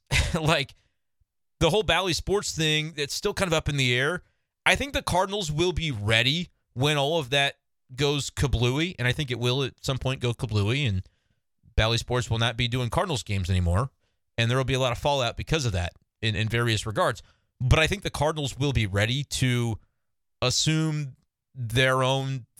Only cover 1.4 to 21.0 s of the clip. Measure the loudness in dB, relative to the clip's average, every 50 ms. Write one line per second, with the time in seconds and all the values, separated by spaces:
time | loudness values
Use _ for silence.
1.4 | _ _ _ 0 2 2 4 2 2 2 2 2 2 0 -2 -2 -2 -2 -2 0
2.4 | -2 -2 -4 -2 0 0 0 0 -2 -4 -6 -6 -6 -6 -6 -4 -4 -4 -2 -2
3.4 | 0 0 0 0 0 0 0 0 2 2 2 2 2 0 -2 -4 -8 _ _ _
4.4 | _ _ _ _ _ 2 2 2 0 -2 -4 -4 -4 0 0 0 0 0 -2 -4
5.4 | -4 -4 -2 0 0 0 0 -2 -4 -4 -4 -2 0 2 4 4 4 2 0 -2
6.4 | -4 -8 _ _ _ _ _ -2 0 0 2 2 0 0 0 -2 -2 0 0 0
7.4 | 0 0 -2 _ _ _ _ _ _ _ -6 -2 0 0 0 0 -4 -6 -4 -2
8.4 | -2 0 0 2 2 2 2 0 -2 -4 -4 -2 -2 -2 -2 -2 -4 -4 -4 -2
9.4 | -2 0 0 0 -2 -4 -6 _ -6 -6 -4 -4 -4 -4 -4 -2 -2 -4 -4 -4
10.4 | -4 -2 0 0 0 0 0 0 0 0 -2 -2 -4 -8 _ _ _ _ _ _
11.4 | _ _ _ _ _ _ _ 0 2 2 2 0 -2 -2 -2 -2 0 0 0 0
12.4 | 0 0 0 0 -2 -2 0 -2 -2 0 0 0 0 0 -2 -4 -4 -4 -4 -2
13.4 | 0 0 2 2 2 2 2 2 0 -2 -6 _ _ _ _ _ _ _ _ -2
14.4 | 0 2 2 0 0 0 0 0 0 0 -2 -2 0 0 0 0 0 -2 -4 -6
15.4 | -4 -2 -2 0 0 0 -2 -2 -4 -6 -8 _ _ _ _ _ -4 -2 -2 0
16.4 | 0 0 0 0 2 2 0 0 -2 -4 -2 0 0 0 -2 -4 -10 -20 _ _
17.4 | _ _ _ -4 2 4 6 6 6 4 2 -2 -4 -6 -2 0 0 0 0 -2
18.4 | -4 -6 -4 -2 0 0 2 0 0 0 0 0 2 2 0 -2 -4 -4 -2 0
19.4 | 0 2 2 2 0 -2 -2 -4 -8 _ _ _ _ _ _ _ _ _ _ _
20.4 | -2 0 0 0 2 2 2 2 0 0 -2 -4